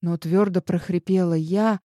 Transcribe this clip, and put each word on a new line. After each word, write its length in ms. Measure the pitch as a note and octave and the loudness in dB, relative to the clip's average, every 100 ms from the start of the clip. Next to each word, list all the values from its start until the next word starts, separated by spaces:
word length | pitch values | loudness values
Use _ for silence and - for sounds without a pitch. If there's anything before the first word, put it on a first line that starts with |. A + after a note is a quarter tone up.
но 160 | E3+ E3+ | -4 -4
твердо 440 | D#3+ F#3 G#3 F3+ | 0 2 2 0
прохрипела 720 | - F3 - F3 - F#3+ F3 | -2 -4 -2 -4 0 0 2
я, 480 | E3 D#3+ G3 A3 G3+ | 0 -2 0 0 -2